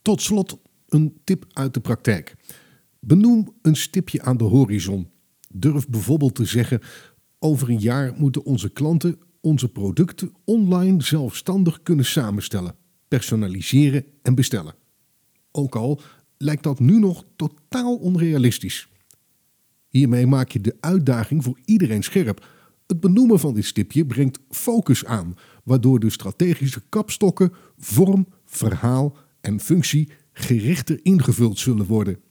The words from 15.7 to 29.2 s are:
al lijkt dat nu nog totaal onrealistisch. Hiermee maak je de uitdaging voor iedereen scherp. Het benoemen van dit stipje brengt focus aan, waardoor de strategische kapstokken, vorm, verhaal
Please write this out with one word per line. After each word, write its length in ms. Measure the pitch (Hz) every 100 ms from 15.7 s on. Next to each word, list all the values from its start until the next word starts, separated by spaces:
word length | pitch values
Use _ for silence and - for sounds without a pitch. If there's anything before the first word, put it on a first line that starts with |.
| 113
al 260 | 123 147 - _ _ _
lijkt 260 | 143 151
dat 160 | 156 135
nu 200 | 127 220
nog 260 | 202 170 _ -
totaal 600 | 156 _ _ 254 247 240
onrealistisch. 920 | 175 180 165 147 123 - 95 - - _ _ _ _ _ _ _ _ _ _
Hiermee 400 | 131 139 123 127
maak 240 | 135 123
je 100 | 107
de 140 | 98 -
uitdaging 640 | 156 190 135 120 113 156
voor 160 | 123 123 -
iedereen 380 | 214 147 107
scherp. 440 | - 196 123 98 - _ _ _ _
Het 120 | 170
benoemen 400 | 190 196 254 196
van 140 | 147
dit 120 | 107 98
stipje 400 | - 98 143 143
brengt 340 | 113 135 - _
focus 560 | - - 233 - 123 -
aan, 300 | 113 87 87 _ _
waardoor 360 | - 131 123 127
de 100 | 107
strategische 720 | - 95 - 180 165 139 - _
kapstokken, 640 | 220 208 - 196 - 185 - _ _
vorm, 500 | - 104 190 196 185 _ _
verhaal 720 | - 113 - 117 131 143 -